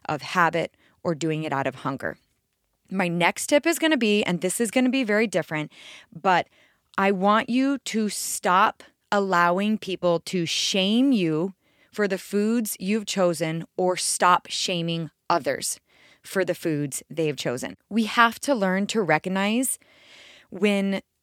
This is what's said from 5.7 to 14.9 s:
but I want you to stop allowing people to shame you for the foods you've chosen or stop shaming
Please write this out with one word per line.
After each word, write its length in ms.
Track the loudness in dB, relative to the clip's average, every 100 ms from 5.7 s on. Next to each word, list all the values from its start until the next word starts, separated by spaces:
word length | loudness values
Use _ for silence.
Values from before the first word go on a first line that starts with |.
| -12 -20 -20 -20
but 360 | -4 2 2 0 _ _ _ _ 0
I 140 | 0
want 380 | 2 2 2 2
you 280 | 0 0 -2
to 320 | -4 -2 -2
stop 760 | -4 -6 -4 2 4 4 0 -14 _ _
allowing 680 | -2 2 4 4 2 0 -2
people 420 | -4 -2 0 0 -2
to 200 | -4 -2
shame 680 | -2 -2 0 2 2 4
you 400 | 2 2 0 -2 -6 _ _ _
for 160 | -4 -2
the 120 | -2
foods 580 | -4 -2 0 0 -2 -6
you've 240 | -4 -2 -2
chosen 580 | 2 2 2 -2 -4 -6 -2
or 180 | 0 0
stop 520 | -2 2 4 4 0
shaming 600 | -6 -4 -2 -2